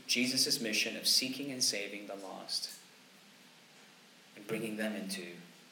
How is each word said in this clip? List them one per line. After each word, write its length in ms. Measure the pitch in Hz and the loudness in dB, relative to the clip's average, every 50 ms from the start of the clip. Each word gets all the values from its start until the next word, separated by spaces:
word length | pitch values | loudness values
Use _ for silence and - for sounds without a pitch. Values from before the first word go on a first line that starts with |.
| - | -2
Jesus' 520 | - - 123 123 127 135 - - - - 120 | 2 4 4 4 4 4 4 4 4 4 2
mission 380 | 117 107 107 - - 113 107 | 2 2 2 2 2 0 -2
of 100 | - - | 0 4
seeking 440 | - - - 127 131 131 131 139 143 | 4 6 6 4 2 -2 -4 -4 -4
and 120 | 127 127 123 | 0 2 2
saving 440 | - 110 101 101 101 101 101 104 | 2 2 2 -2 -4 -6 -8 -8
the 80 | 101 98 | -8 -8
lost 560 | 98 98 92 95 95 95 - - - - - - - - - - - - - - - - - - - - - - - - - - - - - - - - - - - - - - | -8 -8 -8 -8 -8 -6 -4 -4 -2 -4 -6 -8 -12 -16 -20 -20 -20 -20 -20 -20 -20 -20 -20 -20 -20 -20 -20 -20 -20 -20 -20 -20 -20 -20 -20 -20 -20 -20 -20 -20 -20 -20 -20 -18
and 100 | 107 104 | -12 -6
bringing 300 | - 110 107 113 107 107 | -4 -4 -2 -2 -2 -2
them 180 | 107 110 107 104 | -2 -2 -2 -2
into 280 | 95 95 95 95 95 87 87 87 - - - - - - - | -4 -4 -6 -6 -6 -8 -10 -12 -14 -16 -18 -20 -20 -20 -20